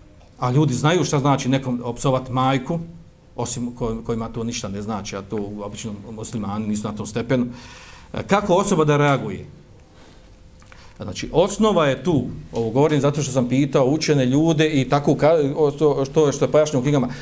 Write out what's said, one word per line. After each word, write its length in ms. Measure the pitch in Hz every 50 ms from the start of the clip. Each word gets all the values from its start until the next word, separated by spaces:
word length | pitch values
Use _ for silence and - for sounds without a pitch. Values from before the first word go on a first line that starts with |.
| - - - - - - - -
a 120 | 131 123
ljudi 240 | 123 147 160 135 123
znaju 300 | - - 151 175 180 147
šta 140 | - 156 139
znači 300 | 127 143 135 135 - 127
nekom 320 | 135 131 - 127 123 120 120
opsovat 460 | 120 113 - - 139 131 127 127 123
majku, 480 | 123 131 127 131 139 131 - - 170 165 - - - - - - - - _ - -
osim 380 | 120 120 - - 120 123 123 120
ko-, 300 | - 127 110 113 113 110
kojima 240 | - 117 110 113 110
to 160 | - 120 113
ništa 240 | 120 120 - - 98
ne 140 | 98 101
znači, 340 | 101 107 110 98 - - -
a 60 | 98
to 140 | 95 - 113 107 101 101 104 104 101
obično 280 | 104 104 - - 110 104 101 101 120
muslimani 560 | 113 104 110 - - 113 98 98 101 107 107
nisu 220 | 104 107 104 107 107
na 80 | 107
tom 100 | - 101
stepenu. 400 | - - 117 113 120 135 123 123 120 - - - - - - - - - - - -
E, 100 | - -
kako 320 | - - 196 208 202 - 175
osoba 300 | 190 196 202 190 156 156
da 120 | 151 147
reaguje? 500 | 143 143 143 139 113 107 104 92 85 - - - - - - - - - - - - - - - - - - - - - - - - - - - - - - - -
Znači, 280 | 104 98 95 - - -
osnova 540 | - 151 180 196 - - 220 214 196 170 156
je 160 | 139 131 131
tu, 220 | - 180 160 127 - - - - - -
ovo 180 | - 117 117 110
govorim 300 | 107 135 147 160 147 139
zato 220 | 131 143 143 151
što 100 | 131 120
sam 160 | 123 135 123 123
pitao 380 | 135 135 151 135 - 147 131
učene 400 | 127 151 156 - - 147 139 127
ljude 420 | 123 131 147 160 165 160 147 156 156
i 180 | 160 135 127 -
tako 260 | - 143 139 175 180
ka-, 400 | 165 143 151 170 165 143 135 151
o, 140 | 165 151 143
to, 340 | 139 - 156 147 139 139 135
što, 280 | 139 - 160 151 -
što 120 | - - 139
je 60 | 127
pojašnjeno 300 | - 151 151 151 - 127
u 20 |
knjigama, 260 | 123 147 147 139 120 123 - -